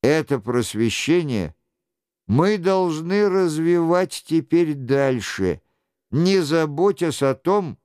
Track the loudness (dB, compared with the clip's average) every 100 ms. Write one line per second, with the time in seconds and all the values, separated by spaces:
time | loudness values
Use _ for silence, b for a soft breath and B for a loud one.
0 | 2 2 0 -4 -2 -2 -2 -2 -2 -2
1 | 0 0 0 -4 -4 -10 _ _ _ _
2 | _ _ -2 2 2 2 0 0 0 -2
3 | -2 0 2 2 0 0 0 0 2 0
4 | 0 -6 -4 -2 2 0 2 -2 -2 0
5 | 2 0 -4 -4 -2 -2 _ _ _ _
6 | _ 0 2 2 2 0 -2 0 -2 0
7 | -4 0 -2 -2 0 0 -2 -10